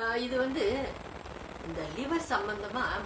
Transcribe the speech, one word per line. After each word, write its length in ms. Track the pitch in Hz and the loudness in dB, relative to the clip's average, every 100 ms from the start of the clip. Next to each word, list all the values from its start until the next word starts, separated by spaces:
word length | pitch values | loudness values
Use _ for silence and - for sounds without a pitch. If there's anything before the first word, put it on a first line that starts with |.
ஆ, 140 | 226 | 2
இது 240 | 240 247 254 | 2 2 2
வந்து 260 | 262 277 202 262 269 - - - - - - - 165 | 2 4 4 4 0 -4 -10 -10 -10 -10 -10 -8 -6
இந்த 140 | 165 151 160 | -4 -4 -2
லிவர் 320 | 277 330 320 | 0 2 2
சம்பந்தமா 540 | 220 202 208 202 240 254 - | 2 0 -2 -2 -2 0 -2